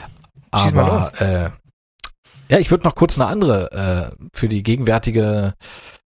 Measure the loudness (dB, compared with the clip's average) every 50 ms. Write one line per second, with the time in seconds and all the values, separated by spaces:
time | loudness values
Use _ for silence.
0 | -18 -20 -20 -20 -20 -20 _ -20 -14 _ -2 0 2 4 4 4 4 4 2 0
1 | 0 -2 -2 -2 0 0 0 0 -2 -4 -6 -10 _ _ _ _ _ _ _ _
2 | -18 -18 -18 _ _ _ -20 -20 -2 2 2 2 4 4 2 2 2 0 2 2
3 | 2 2 2 0 0 0 0 0 2 2 2 0 -2 -4 -6 -4 -2 -2 -2 -2
4 | -4 -6 -10 -14 -18 -16 -6 -4 -2 -2 -2 -2 -2 -2 -2 0 2 0 0 0
5 | 0 0 0 0 0 0 0 0 -2 -2 -4 -6 -12 -20 -20 -20 -20 -20 -20 -20
6 | _